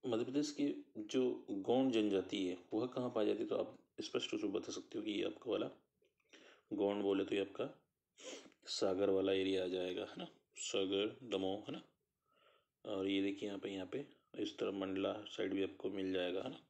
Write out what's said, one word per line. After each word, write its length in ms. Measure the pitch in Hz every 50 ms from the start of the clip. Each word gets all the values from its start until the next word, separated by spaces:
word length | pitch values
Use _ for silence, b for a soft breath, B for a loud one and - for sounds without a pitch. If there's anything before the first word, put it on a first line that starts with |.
| -
मध्य 180 | 127 117 110 123
प्रदेश 280 | 123 131 143 151 151
की 340 | - - 143 143 - - - - _ 110
जो 480 | 107 107 - 131 127 123 - - - -
गोंड 400 | 104 98 95 107 117 127 135 135
जनजाति 560 | 117 113 107 104 98 95 90 - - 95 95 90
है, 100 | 90 - - - -
वह 120 | 110 120
कहाँ 240 | 123 - 135 123 123
पाई 160 | 117 113 107
जाती 140 | 104 101 101
है, 60 | -
तो 100 | - 101
आप 240 | 101 - - - - - _ _ -
स्पष्ट 320 | 107 - - 123 120 - -
रूप 80 | 107
से 60 | 107 98
बता 240 | 95 110 - -
सकते 260 | 95 - - - - 110
हो 60 | 104
कि 80 | 107
ये 120 | 101 98 98
आपका 280 | 92 - - - 123
वाला 180 | 104 98 110 - - - _ _ _ _ _ _ _ _ B B B B B B B B B B 107
गोंड 300 | 98 98 101 101 104 101
बोले 220 | 98 98 95 98
तो 100 | 98 -
ये 60 | 101
आपका 380 | 95 - - - - 165 - - _ _ _ _ _ _ _ B B B B B B B B _ _
सागर 440 | - - - 113 98 92 92 101 98
वाला 240 | 98 95 95 95 98
एरिया 300 | 95 95 95 95 92 92
आ 40 | 92
जाएगा, 360 | 92 92 90 92 92 95 92
है 80 | 90 - 90
ना, 100 | 87 - - _ _ _ _
सागर, 640 | - - - - 104 98 92 98 98 101 110 - - 131
दमोह, 360 | 120 98 95 95 95 95 104
है 120 | - -
ना। 100 | - 185 - - _ _ _ _ _ _ b b b b b b b b b b b _ _
और 220 | - 107 95 95 98
ये 140 | 98 98
देखिए 260 | 98 98 101 98 107 104
यहाँ 120 | 101 95
पे, 100 | - 104
यहाँ 180 | 98 95 92 90
पे 180 | - 127 147 - - _ _ _ - -
इस 180 | 107 98 - -
तरह 140 | - 101
मंडला 420 | 98 98 95 95 95 95 98 98 101
साइड 400 | 107 104 - - - 92 92 95
भी 100 | 98 95
आपको 260 | 90 - - - 95
मिल 240 | 98 98 95 95 92
जाएगा, 280 | 92 90 90 90 95
है 80 | 95 131
ना। 100 | 139 - - _